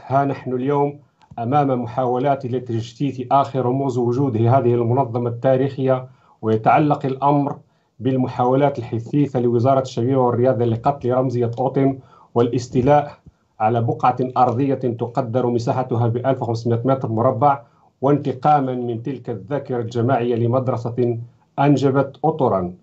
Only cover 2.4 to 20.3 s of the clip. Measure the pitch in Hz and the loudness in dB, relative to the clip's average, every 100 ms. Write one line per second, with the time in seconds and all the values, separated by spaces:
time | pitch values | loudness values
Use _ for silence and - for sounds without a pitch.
2.4 | 123 123 120 113 110 - 143 127 120 135 | -2 -6 -4 -4 -6 -4 -4 -4 0 2
3.4 | 135 135 120 135 139 120 120 120 113 107 | 2 0 0 0 -2 0 0 0 0 2
4.4 | 117 135 123 120 117 127 127 120 120 117 | 4 4 4 2 2 0 0 -2 -4 -2
5.4 | 135 131 139 - 131 127 127 _ _ _ | 2 2 0 -2 0 0 -4 _ _ _
6.4 | 110 110 117 131 151 143 135 131 139 147 | -2 2 4 4 4 0 -2 -2 2 2
7.4 | 139 - - _ _ - 120 131 127 - | 0 -6 -14 _ _ -6 -2 0 -2 0
8.4 | 123 135 143 131 113 113 - 147 143 131 | 0 2 2 0 -6 -8 -2 0 0 0
9.4 | 120 120 123 131 - - 117 135 127 113 | 0 2 4 2 0 -4 0 2 2 2
10.4 | 131 113 117 110 143 - 120 127 131 120 | 2 2 0 0 -2 -2 -2 -2 0 -2
11.4 | 117 123 131 135 135 135 - - _ 120 | -2 -2 -2 0 0 -2 -10 -20 _ 0
12.4 | 120 131 - 131 127 147 147 - - _ | 0 0 -2 0 4 4 2 -8 -20 _
13.4 | _ - 110 117 117 - 127 123 123 127 | _ -4 0 0 0 0 0 0 -2 2
14.4 | 127 117 139 131 127 113 120 - 120 123 | 2 2 0 0 -2 -4 -4 -4 -2 -2
15.4 | 120 120 117 123 131 117 117 117 131 131 | 0 0 0 -2 -2 0 0 0 -2 -2
16.4 | 117 113 123 117 120 131 127 113 127 113 | -2 -2 -2 0 0 0 -2 0 0 2
17.4 | 143 139 - _ _ _ 135 147 135 - | 2 2 -6 _ _ _ 0 2 0 0
18.4 | 151 147 131 127 120 113 127 123 120 110 | 2 2 2 -4 -4 -6 -6 -8 -8 -10
19.4 | 95 143 - 123 117 120 117 127 120 | -6 -6 -4 -6 -4 0 2 2 0